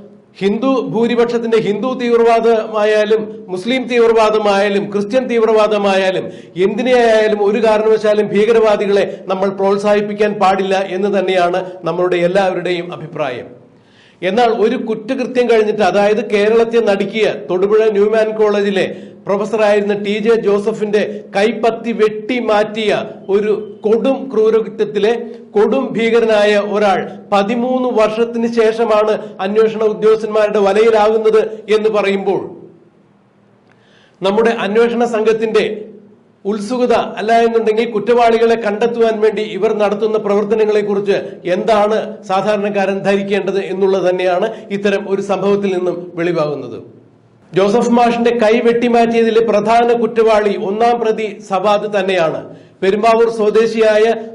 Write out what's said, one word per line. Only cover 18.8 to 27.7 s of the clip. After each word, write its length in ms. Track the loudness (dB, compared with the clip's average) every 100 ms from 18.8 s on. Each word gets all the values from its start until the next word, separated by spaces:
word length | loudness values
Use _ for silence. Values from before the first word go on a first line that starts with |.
| -2 -6 -16 -10 -4
പ്രൊഫസറായിരുന്ന 680 | -4 -2 0 2 2 0
ടി 220 | -2 -4 -2
ജെ 180 | 0 2
ജോസഫിന്റെ 600 | 2 0 -2 -4 -2 -2 -2 -6 -6 -2
കൈപ്പത്തി 560 | -2 0 -2 -2 -4
വെട്ടി 480 | 0 0 -2 -4 -4
മാറ്റിയ 520 | 0 0 0 -2 -2 -2 -4 -10 -2
ഒരു 220 | 0 0 -2 -6 -6
കൊടും 360 | 0 0 0 -2 -2
ക്രൂരകൃത്യത്തിലെ 800 | 0 2 2 0 -4 -4 0 0 0 -6 -14 -4 0
കൊടും 380 | 2 0 -2
ഭീകരനായ 600 | -2 0 2 2 2 4 2
ഒരാൾ 420 | 0 0 0 0 -4 -12 -2
പതിമൂന്ന് 580 | 0 0 -2 -2